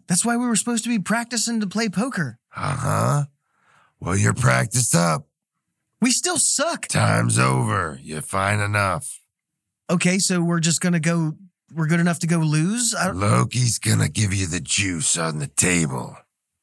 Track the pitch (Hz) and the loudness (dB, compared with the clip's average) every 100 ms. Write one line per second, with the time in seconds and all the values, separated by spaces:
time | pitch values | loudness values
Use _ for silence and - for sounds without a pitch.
0 | - 175 226 240 247 220 240 233 233 233 | -2 0 0 0 0 0 0 -2 0 -2
1 | 170 226 233 240 233 226 202 208 226 185 | 0 -2 -2 -4 -2 -2 -2 -2 -2 -2
2 | 254 214 131 107 _ - 98 104 101 104 | -2 -2 -4 -8 _ -8 -4 -2 -2 0
3 | 120 147 143 _ _ _ _ _ _ - | 2 0 -2 _ _ _ _ _ _ -10
4 | 85 98 107 - 127 123 117 127 120 170 | -2 2 2 4 4 2 2 0 2 2
5 | 170 147 - _ _ _ _ _ _ - | 2 0 -6 _ _ _ _ _ _ -2
6 | 247 - 359 330 - - 320 269 - - | 0 0 0 0 0 0 -2 -4 -2 0
7 | 110 110 117 110 127 131 113 104 82 67 | 2 2 2 2 2 2 0 0 -2 -6
8 | 73 76 - 95 98 104 101 104 98 82 | -10 -10 -6 -2 0 0 0 0 0 -2
9 | - - _ _ _ _ _ _ - 175 | -6 -16 _ _ _ _ _ _ -2 0
10 | 185 185 175 180 170 170 160 156 180 175 | 2 2 0 0 0 2 2 0 0 0
11 | 160 170 156 156 - _ _ 156 156 170 | 0 0 -2 -4 -16 _ _ -4 0 2
12 | 175 170 165 170 156 156 175 240 226 190 | 2 0 0 0 2 2 0 0 -2 -2
13 | 180 180 110 120 123 123 123 - 110 110 | -2 0 2 2 2 0 0 0 0 2
14 | 101 76 107 95 90 87 67 - 98 85 | 2 0 0 0 -2 -4 -2 -2 -2 -2
15 | 69 85 82 76 71 - 90 87 78 - | -2 0 -2 -4 -6 0 2 2 0 -2
16 | 90 - _ _ _ _ | -10 -14 _ _ _ _